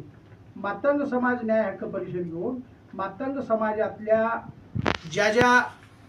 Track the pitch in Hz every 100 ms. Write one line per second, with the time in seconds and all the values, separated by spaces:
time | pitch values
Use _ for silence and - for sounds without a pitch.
0 | - - - - - 196 196 202 285 285
1 | - 247 247 233 220 220 196 190 214 190
2 | 180 175 170 165 233 247 - - - 190
3 | 196 - 269 277 - 220 214 214 202 214
4 | 214 220 226 226 - - - - - -
5 | 160 175 214 226 247 247 - - - -